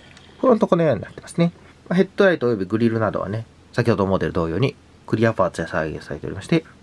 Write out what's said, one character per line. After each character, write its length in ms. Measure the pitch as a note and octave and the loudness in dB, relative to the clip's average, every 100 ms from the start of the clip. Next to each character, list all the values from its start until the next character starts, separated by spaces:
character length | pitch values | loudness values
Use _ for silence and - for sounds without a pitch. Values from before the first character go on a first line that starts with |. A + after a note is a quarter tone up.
| - - - - | -4 -20 -20 -2
フ 80 | C4 | 2
ロ 60 | |
ン 60 | A3+ | 2
ト 80 | - | 2
こ 80 | F3 | 2
の 80 | |
よ 100 | D#3+ | 2
う 20 | G#2 | 0
に 60 | |
な 80 | - | -6
っ 40 | |
て 80 | - | -16
ま 60 | - | -8
す 100 | - | 0
ね。 120 | E3+ - - - - | 0 -2 -20 -20 -2
ま 80 | F3+ | 0
あ、 0 | |
ヘ 80 | |
ッ 60 | F#3+ - | 0 2
ド 100 | G3 | 2
ラ 80 | |
イ 60 | E3 | 2
ト 60 | A#2+ | 0
お 40 | |
よ 40 | G#2+ | -2
び 100 | F#2 | -2
グ 120 | A2 | 0
リ 100 | A#2 | 2
ル 120 | A2+ | 2
な 120 | G#2 | -2
ど 80 | - | -2
は 100 | F#2 | -4
ね、 180 | A2 A2+ - - | -6 -8 -20 -8
先 160 | - A#2 | -2 0
ほ 80 | G2 | 2
ど 80 | F#2+ | 2
モ 140 | F#2 | 0
デ 80 | D#2+ | 0
ル 60 | |
同 140 | D#2+ E2 | -2 -2
様 120 | E2+ | 0
に 160 | C3 - - - - | -2 -4 -20 -20 -6
ク 100 | A2 | 0
リ 80 | A2+ | 2
ア 80 | |
パ 140 | A2 F2+ | 2 -2
ー 40 | |
ツ 120 | - | -2
で 40 | D#2+ | -4
再 240 | E2+ D#2+ | -4 -4
現 140 | D2 - | -8 -10
さ 80 | |
れ 60 | D2 | -10
て 80 | - | -8
お 20 | |
り 60 | G2+ | -10
ま 80 | |
し 40 | - | 0
て、 160 | E3+ - - | 0 0 0